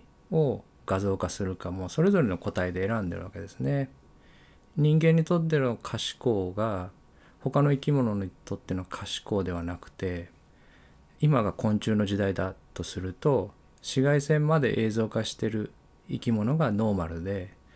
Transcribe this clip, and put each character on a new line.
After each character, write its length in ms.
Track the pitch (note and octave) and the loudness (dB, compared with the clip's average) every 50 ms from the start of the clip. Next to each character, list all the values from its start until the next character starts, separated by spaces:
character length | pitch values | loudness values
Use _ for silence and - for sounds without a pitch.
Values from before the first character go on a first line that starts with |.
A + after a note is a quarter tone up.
| - - _ _ _ - | -20 -20 _ _ _ -2
を 320 | F3 D#3+ D3+ C3 G#2 G2+ - _ _ - - | 0 0 2 2 0 -4 -8 _ _ -14 -4
画 140 | - G2 F#2+ | -2 -2 0
像 180 | G2+ G2 F#2+ | 2 0 0
化 120 | - - F2 | 0 -2 -6
す 140 | - - G2+ | -4 -4 -4
る 120 | F#2 F2+ | -4 -4
か 160 | - - F2 | -6 -8 -8
も、 180 | F#2 F#2+ F2+ - | -6 -6 -6 -4
そ 120 | - D#3 | 0 2
れ 100 | E3 G3+ | 4 4
ぞ 100 | G3+ F3+ | 4 4
れ 60 | C#3 | 2
の 100 | G2+ F2+ | 2 0
個 140 | - - G2+ | -2 -4 -6
体 220 | - G2 F2+ F2+ F2 | -4 -2 -4 -2 -2
で 140 | F2+ F#2+ | -2 -2
選 160 | G2+ A#2 A2+ G2 | -2 -2 -2 -4
ん 60 | F2 | -4
で 60 | F2+ | -6
る 80 | F2+ F2 | -8 -10
わ 60 | F#2+ | -10
け 100 | - F2+ | -12 -12
で 80 | F2+ | -12
す 120 | F2 - - | -12 -10 -6
ね。 300 | C3 C#3 C#3+ C#3 C3+ - - - - - - - - - - - - - - - _ - - | -4 -2 -2 -2 -2 -6 -10 -20 -20 -20 -20 -20 -20 -20 -20 -20 -20 -20 -20 -20 _ -8 -2
人 240 | D3+ D3 D3+ D#3 D#3+ | 2 4 4 4 6
間 160 | D#3+ E3 D#3+ | 6 6 6
に 80 | E3 D#3+ | 6 4
と 160 | - F3 E3+ | 2 2 0
っ 60 | D#3+ | 2
て 140 | D#3+ D#3 C#3+ | 2 2 2
の 180 | C3 B2 A2+ - | 2 0 -2 -4
可 180 | - - - A2 | -6 -8 -6 -6
視 140 | - - - | -6 -6 -8
光 400 | - - B2+ A2 G2 F#2 F2+ F#2 | -2 0 0 2 2 0 -2 -2
が、 340 | G#2 A2 A2+ G2+ F2+ F2+ F#2+ - - - - - - - - - - | -2 -2 -2 -2 -4 -6 -8 -12 -18 -20 -20 -20 -20 -20 -20 -18 -6
他 200 | - C3 - C#3+ | -6 0 2 4
の 100 | C#3+ C#3+ | 4 4
生 100 | C#3+ C3+ | 2 2
き 100 | - D3+ | 0 0
物 240 | D3 C#3 B2 A2 G#2 | 2 2 2 2 0
に 160 | G2+ G2 F#2 - - - | -2 -4 -6 -10 -14 -10
と 100 | - G2+ | -10 -10
っ 20 | |
て 160 | - - - F#2+ | -8 -6 -6 -6
の 120 | F#2 F2+ - | -6 -6 -8
可 160 | - - G2+ | -10 -12 -10
視 140 | - - - | -8 -10 -10
光 240 | - - A2 G2 F2+ | -4 -2 -2 0 0
で 80 | F#2 | -2
は 120 | F2 E2 E2 | -4 -4 -4
な 120 | F2 F2+ | -6 -8
く 160 | - - - | -8 -12 -18
て、 400 | - - F#2+ F#2 F2+ E2+ E2+ - - - _ _ - _ - - - - - - - - - - - - | -10 -6 -6 -4 -4 -6 -8 -12 -18 -20 _ _ -20 _ -20 -20 -20 -20 -20 -20 -20 -20 -20 -18 -6 0
今 240 | D#3 D3 D3 B2 G#2+ | 2 4 4 4 2
が 100 | F#2+ - | 0 -2
昆 220 | - - A2 G#2+ | 0 0 0 0
虫 160 | G#2 - A2 | 2 2 2
の 140 | G#2+ G#2 G#2 | 2 2 2
時 120 | F#2+ G2+ | 2 2
代 160 | G2+ G2+ G2 F#2 | 2 2 0 0
だ 220 | F#2 F#2 F#2 F2+ - - - - | 0 -2 -4 -4 -10 -18 -18 -10
と 100 | - E2+ | -10 -8
す 160 | - - F2+ | -8 -6 -6
る 140 | F#2 F#2 F2+ | -6 -6 -8
と、 380 | - - D3+ C3+ G#2+ F#2 G2+ - _ _ _ _ - | -2 0 2 2 2 0 -4 -10 _ _ _ _ -16
紫 200 | - - - C3+ | -10 -4 0 2
外 200 | C3 C#3+ D3 C#3+ | 2 4 4 2
線 260 | C#3+ D3+ D#3 D3+ D3+ | 2 2 2 2 4
ま 120 | D3+ D#3 D3+ | 4 2 2
で 220 | C3 A2 G2+ A2 | 2 2 2 2
映 100 | A2+ A2 | 0 0
像 180 | G#2 A2+ A2 G#2+ | 2 0 0 0
化 160 | - A2+ G#2+ | 0 -2 -2
し 100 | - - | -4 -4
て 120 | - A#2 A2 | -4 -4 -2
る 220 | A2 A2 G#2 - - - _ _ _ _ _ - | -2 -2 -4 -6 -10 -18 _ _ _ _ _ -8
生 100 | C3+ - | -8 -4
き 120 | - A#2+ | 0 0
物 260 | A2+ G#2+ G#2 A#2 D3+ | 0 2 2 2 2
が 140 | D#3+ D#3 A#2 | 2 2 2
ノ 220 | G#2 G2+ A2+ G#2+ G2+ | 2 2 2 2 2
ー 20 | |
マ 120 | F#2 E2 | 0 -2
ル 160 | D#2+ E2+ E2 E2+ | -4 -4 -6 -4
で、 300 | F#2+ G2+ F#2+ F2+ G2 - - - - - | -4 -4 -6 -6 -10 -14 -20 -20 -20 -20